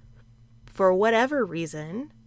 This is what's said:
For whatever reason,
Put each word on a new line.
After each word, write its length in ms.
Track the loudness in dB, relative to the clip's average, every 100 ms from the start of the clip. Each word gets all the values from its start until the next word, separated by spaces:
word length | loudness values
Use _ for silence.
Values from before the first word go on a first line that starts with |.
| -20 -20 -20 -20 -20 -20 -14
For 280 | 0 2
whatever 500 | 4 4 2 2 0
reason, 680 | -2 -4 -8 -8 -10 -10 -12 -18